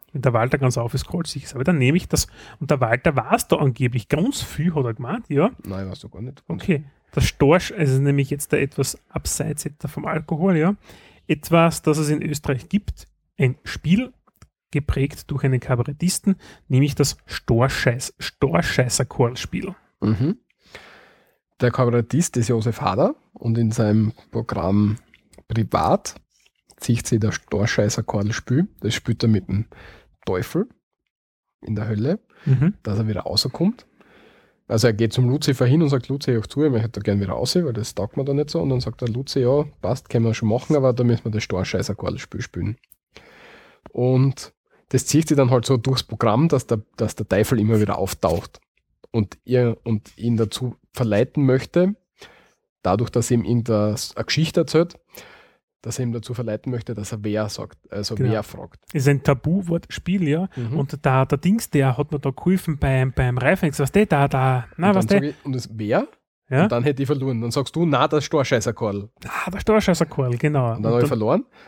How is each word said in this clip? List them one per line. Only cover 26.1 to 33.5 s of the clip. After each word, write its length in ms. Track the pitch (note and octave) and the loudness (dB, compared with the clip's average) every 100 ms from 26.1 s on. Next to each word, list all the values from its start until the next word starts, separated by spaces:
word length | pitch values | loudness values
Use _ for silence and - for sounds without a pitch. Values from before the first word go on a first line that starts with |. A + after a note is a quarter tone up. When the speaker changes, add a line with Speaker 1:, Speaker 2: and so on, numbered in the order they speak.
| - _ _ _ _ _ - | -16 _ _ _ _ _ -10
Speaker 2:
zieht 280 | - A#2 - | -2 -2 0
sich 120 | A2+ | 0
der 120 | G#2+ | 0
Storscheißer-Chorspiel. 1400 | - - G2+ G#2+ - G#2 - - G#2 G#2 - - C3 G3 - | -4 -6 -2 -2 0 0 -2 -4 -2 -2 -4 -2 -2 -2 -4
Das 120 | G2+ | -6
spielt 280 | - - A#2 | -4 -4 -2
er 60 | A2+ | 2
mit 180 | G#2+ - | 2 0
dem 200 | G2 - - - - _ _ - | -4 -4 -12 -20 -20 _ _ -6
Teufel 440 | F#2 - D#3+ A3+ _ _ _ _ _ _ _ _ _ | -4 -2 -4 -4 _ _ _ _ _ _ _ _ _
in 140 | - G#2 | -8 -6
der 120 | G#2 | -4
Hölle, 320 | G#2+ B2+ G#3 _ _ - | -2 -2 -4 _ _ 0
Speaker 1:
Mhm. 300 | B2+ D#3+ - | 4 2 0
Speaker 2:
dass 160 | A2 G2+ | -4 -2
er 80 | G#2+ | -2
wieder 140 | G2+ | -2
rauskommt. 640 | - G#2 B2 | -2 -2 -2